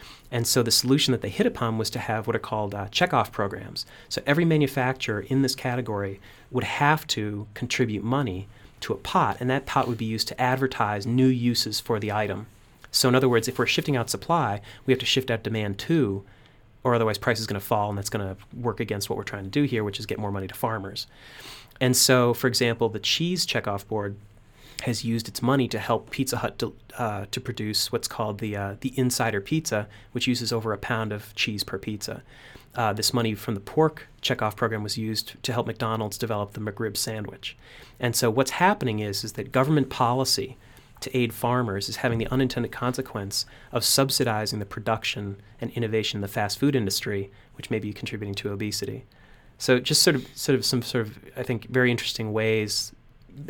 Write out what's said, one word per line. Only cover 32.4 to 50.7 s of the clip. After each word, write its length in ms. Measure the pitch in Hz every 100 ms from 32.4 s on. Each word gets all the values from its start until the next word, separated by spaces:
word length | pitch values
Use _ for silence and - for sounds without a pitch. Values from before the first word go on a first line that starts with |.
| - - -
Uh, 180 | - 110
this 200 | 104 -
money 220 | 123 113
from 200 | 104 -
the 60 | 101
pork 460 | - - 156 - - -
checkoff 340 | - 127 110 -
program 260 | 113 107
was 140 | 104 110
used 460 | 110 110 - -
to 100 | -
help 140 | 117 117
McDonald's 500 | - 117 113 107 -
develop 360 | 113 107 101
the 80 | -
McRib 360 | 107 104 110 101
sandwich. 600 | - 110 104 - - - - - - -
And 180 | 120 113
so 140 | 120
what's 220 | 113 131
happening 480 | - 180 208 123 107
is, 240 | 104 98
is 80 | 107
that 200 | - 127
government 380 | 127 139 151 131
policy 680 | - 120 127 131 - - - - - - -
to 160 | - 127
aid 160 | 117
farmers 560 | - 120 123 117 98 -
is 80 | -
having 220 | 127 113
the 100 | 110
unintended 440 | 131 131 123 113
consequence 720 | - 123 127 127 107 98 - - - -
of 120 | 123
subsidizing 720 | - - 135 - 123 107 104 104
the 80 | 101
production 720 | - 107 110 - 113 101 98 - -
and 100 | 117
innovation 460 | 120 110 110 104 104
in 40 |
the 60 | 101
fast 300 | 113 104 -
food 180 | 143 135
industry, 540 | 98 - 120 101 98 - - -
which 140 | -
may 80 | 110
be 140 | 104
contributing 420 | 104 - 104 104
to 180 | 98 104
obesity. 520 | 101 107 - - 110 - - - - - -
So 200 | - 123
just 240 | - 151
sort 140 | 180 139
of, 100 | -
sort 240 | - - 127
of 60 |
some 160 | -